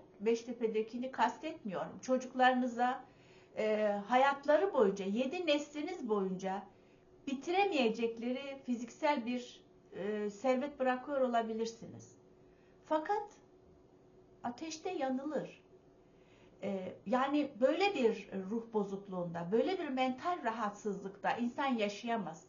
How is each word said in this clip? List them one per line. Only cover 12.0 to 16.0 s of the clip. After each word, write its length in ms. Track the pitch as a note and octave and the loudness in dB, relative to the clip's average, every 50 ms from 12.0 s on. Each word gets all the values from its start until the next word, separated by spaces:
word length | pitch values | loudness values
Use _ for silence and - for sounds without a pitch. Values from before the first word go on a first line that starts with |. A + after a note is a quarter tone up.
| - - - - - - - - - - - - - - - - - | -18 -18 -20 -20 -20 -20 -20 -20 -20 -20 -20 -20 -20 -20 -20 -20 -4
Fakat 440 | - D#4 D#4 D#4 G4 G#4 A4 - - - - - - - - - - - - - _ - - - - - - - - - - - | -2 0 0 2 0 0 0 -2 -6 -12 -20 -20 -20 -20 -20 -20 -20 -20 -20 -20 _ -20 -20 -20 -20 -20 -20 -20 -20 -14 -10 -8
ateşte 460 | - B3 - D#4+ D#4+ - - - F#4 | -8 -8 -8 -8 -10 -8 -6 -6 -4
yanılır. 720 | F#4 D#4 C4 C4 B3+ C4 C#4+ D4+ D4 A3 - - - - - - - - - - - - | -2 -2 0 0 0 -2 -2 -2 -4 -4 -4 -6 -10 -18 -20 -20 -20 -20 -20 -20 -20 -20